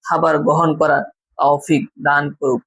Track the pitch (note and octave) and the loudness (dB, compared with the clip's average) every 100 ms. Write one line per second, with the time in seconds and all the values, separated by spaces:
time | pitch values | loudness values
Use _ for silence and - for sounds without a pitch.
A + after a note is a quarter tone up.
0 | - E3 E3 D3+ - D3+ E3 D#3 D#3 C#3+ | -2 0 2 2 0 2 0 0 0 0
1 | - _ _ - C#3 C#3+ - D3 - - | -2 _ _ -2 0 0 0 -2 -2 -6
2 | C#3+ C#3+ D3 - C#3 A#2+ | 0 0 -2 -4 -2 -2